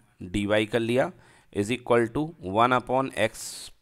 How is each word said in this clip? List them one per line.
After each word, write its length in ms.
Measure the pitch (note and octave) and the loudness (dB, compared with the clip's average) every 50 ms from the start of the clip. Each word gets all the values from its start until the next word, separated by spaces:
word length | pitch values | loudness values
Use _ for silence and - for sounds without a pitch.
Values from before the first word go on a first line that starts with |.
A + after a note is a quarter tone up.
| _ _ _ - | _ _ _ -16
डीवाई 440 | F#2 F2+ F#2 G#2 G2+ G2+ G#2 A2 A2 | -12 -6 -4 -2 0 2 2 2 2
कर 140 | G#2+ B2 A#2 | 2 0 -2
लिया 300 | A#2 A2+ A#2+ B2+ D#3+ F3+ - - - - - - _ _ | 0 2 2 0 0 0 -4 -12 -20 -20 -20 -20 _ _
is 180 | - G2 G2+ G#2+ | -4 -2 -2 -2
equal 380 | B2 A#2+ - - A#2+ A#2 A2+ A2 - | -2 -4 0 2 4 4 4 2 0
to 120 | C#3+ D#3 E3 - - F2 F#2 F#2+ | -4 -4 -4 -8 -10 -8 -2 2
one 260 | A2 A#2 B2+ B2+ B2 | 4 4 4 4 2
upon 320 | - - B2+ C3 C3+ - - F2 | 0 0 -2 0 -2 -2 0 0
x 280 | G#2+ - - - - - - - - - - - | 0 0 -2 -6 -14 -14 -14 -14 -16 -18 -12 -4